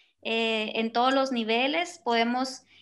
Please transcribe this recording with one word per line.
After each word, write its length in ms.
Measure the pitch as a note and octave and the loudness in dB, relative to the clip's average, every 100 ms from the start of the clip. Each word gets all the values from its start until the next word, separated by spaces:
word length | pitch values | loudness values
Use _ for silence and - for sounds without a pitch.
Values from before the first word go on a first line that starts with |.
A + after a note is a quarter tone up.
| _ _ | _ _
eh, 500 | - A3+ A3+ A3 G#3+ | -4 0 0 0 -2
en 180 | - A3+ | -2 -2
todos 220 | A#3 B3+ | 2 2
los 160 | C4+ C4+ | 4 2
niveles, 720 | A#3+ A3 A3+ C4+ D#4+ F4 - | 0 0 0 0 -2 -4 -6
podemos 600 | A#3+ A#3 A#3 B3 C4 - - - | 0 2 2 0 -4 -8 -18 -20